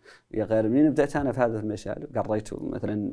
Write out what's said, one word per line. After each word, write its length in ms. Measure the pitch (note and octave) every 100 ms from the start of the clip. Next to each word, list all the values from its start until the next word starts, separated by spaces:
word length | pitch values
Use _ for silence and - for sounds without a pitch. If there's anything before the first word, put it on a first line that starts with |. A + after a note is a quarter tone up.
| - - _
يا 140 | -
غير 240 | G#2 A2 A2
منين 220 | B2+ D#3
بدأت 260 | C3 C#3+ D3+
أنا 160 | C#3
في 80 | B2
هذا 200 | A#2+ A2
المجال؟ 480 | G#2+ G#2 - - - A#2+
قريت 460 | G2+ G#2+ - -
مثلًا 480 | - G#2 G#2 G#2+ G2+